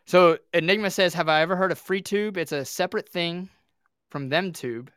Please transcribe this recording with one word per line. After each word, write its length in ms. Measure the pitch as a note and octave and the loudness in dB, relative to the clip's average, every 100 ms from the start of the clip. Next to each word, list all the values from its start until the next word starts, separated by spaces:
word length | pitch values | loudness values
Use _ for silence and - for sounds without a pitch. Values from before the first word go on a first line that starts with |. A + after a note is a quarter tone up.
| - | 2
So 320 | F3+ F3 D#3+ _ | 6 6 4 _
Enigma 360 | F3 E3 G#3 G3+ | -2 2 0 0
says, 220 | G3 F#3 E3 | 0 0 2
"Have 120 | D#3+ | 2
I 140 | D#3 | 2
ever 160 | E3 F#3 | 2 0
heard 160 | F#3 | 0
of 100 | D#3 | -2
FreeTube? 540 | - F#3+ F#3+ G3+ G#3+ F#3 | -4 -4 -2 -2 -2 -4
It's 160 | D#3+ | -4
a 100 | D3 | -6
separate 460 | C3 - F3+ A3 - | -6 -4 -4 -4 -6
thing 400 | F3+ E3+ F3 F#3+ _ _ _ _ _ _ | -4 -4 -6 -12 _ _ _ _ _ _
from 200 | C#3+ C3+ | -10 -2
ThemTube 580 | D3+ F#3+ D#3+ B2+ A#2 B2 | -2 -2 -8 -8 -10 -12